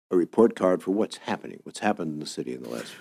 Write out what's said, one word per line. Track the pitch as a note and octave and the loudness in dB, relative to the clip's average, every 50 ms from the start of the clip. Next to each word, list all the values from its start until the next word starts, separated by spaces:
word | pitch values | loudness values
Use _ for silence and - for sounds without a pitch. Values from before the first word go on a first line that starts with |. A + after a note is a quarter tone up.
| _ _ | _ _
a | - | 2
report | F2+ E2+ D#2+ - - A2+ A#2 - | 2 2 2 4 6 6 6 6
card | - G2 F#2 F#2 E2 - | 4 2 4 4 2 2
for | F#2 | 0
what's | F#2+ G#2 G#2+ - - | 0 0 0 -2 -4
happening, | - - - G#2+ - - - F2+ - - | -8 -6 -4 -4 -4 -6 -10 -14 -14 -16
what's | - - - | -14 -10 -2
happened | - G#2 G#2 - F2 D#2+ D2+ | -2 0 0 0 -2 -4 -4
in | D2+ | -6
the | D2 | -8
city | D2 - - D2 B1+ B1 | -8 -8 -8 -6 -6 -8
in | B1+ B1 | -8 -8
the | A#1 | -8
last | A#1+ A#1 A1+ - - - | -8 -10 -10 -10 -14 -18